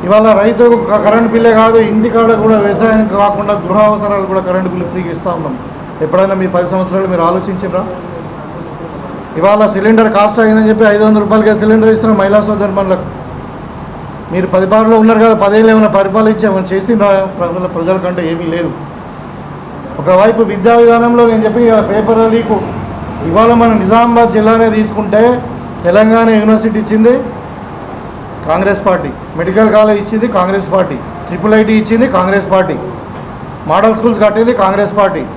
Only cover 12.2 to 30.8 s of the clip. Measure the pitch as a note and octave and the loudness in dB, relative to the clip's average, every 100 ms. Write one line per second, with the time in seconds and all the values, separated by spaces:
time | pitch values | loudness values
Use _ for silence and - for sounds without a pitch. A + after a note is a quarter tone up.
12.2 | G3 G#3 G#3+ G#3 G3+ F#3+ G3 F#3 - - | 2 2 0 -2 -2 -2 -2 -2 -4 -12
13.2 | - - - - - - - - - - | -14 -14 -14 -16 -16 -16 -16 -14 -16 -16
14.2 | - F3 F#3 F#3 F#3+ G#3+ A3 A3+ A3 A3 | -6 -4 0 0 2 2 4 4 4 4
15.2 | A3+ G#3 G3 G#3+ A3+ A3 G#3+ G3 G3 G3+ | 4 4 2 4 4 4 4 2 0 2
16.2 | A3 G#3+ G#3+ F#3+ F#3 F#3+ G3 A3+ G3+ F#3+ | 0 0 0 -2 -2 -4 0 0 2 2
17.2 | F#3+ F#3+ F3 F3 F3+ F3+ E3 F#3+ F3+ F3 | 0 -4 -6 -4 -6 -4 -2 -2 -2 -4
18.2 | E3 E3 E3+ E3+ E3+ - - - - - | -4 -4 -4 -4 -6 -8 -14 -14 -16 -16
19.2 | - - - - - - - - D3 F#3 | -16 -16 -16 -16 -16 -16 -12 -8 0 4
20.2 | G#3+ A3+ A3+ G3+ G3 A#3 A#3 A#3 A#3+ A#3+ | 4 2 0 0 2 4 6 4 2 4
21.2 | A#3 A3 A3 A3 A#3 A3 G#3 G#3+ G#3+ A3+ | 2 2 0 2 2 2 0 -2 0 2
22.2 | A3+ A3+ A3+ G#3 G3 - - - - - | 2 0 0 -4 -4 -8 -10 -10 -10 -8
23.2 | C#3 E3+ A#3 A#3 A#3 G#3+ F#3 A3+ A#3 A#3 | -2 2 4 4 4 2 2 2 4 4
24.2 | A#3 G#3+ G#3+ A3+ A3+ G#3+ G#3+ G#3 G3 G#3 | 2 2 2 2 2 0 -2 -4 -2 2
25.2 | A#3 B3 - - - - F3 F#3 A3 A3+ | 2 0 -4 -12 -12 -6 0 2 4 4
26.2 | A3+ A3 G#3+ A3 A3+ G#3+ G#3 A3 A3 B3+ | 4 2 2 2 0 -2 -2 2 4 2
27.2 | - - - - - - - - - - | -2 -10 -14 -14 -14 -14 -14 -14 -14 -16
28.2 | - - D#3 E3 F#3+ G3 G3 F3+ C#3+ B2 | -16 -12 -4 -2 0 0 0 -2 -4 -10
29.2 | - D#3 E3+ G3 A3 G#3+ G#3+ G#3 G3+ A3 | -12 -6 -2 2 4 4 4 2 -2 -2
30.2 | A3 G3+ F3+ G3 - F#3 | -2 0 0 -2 -2 -2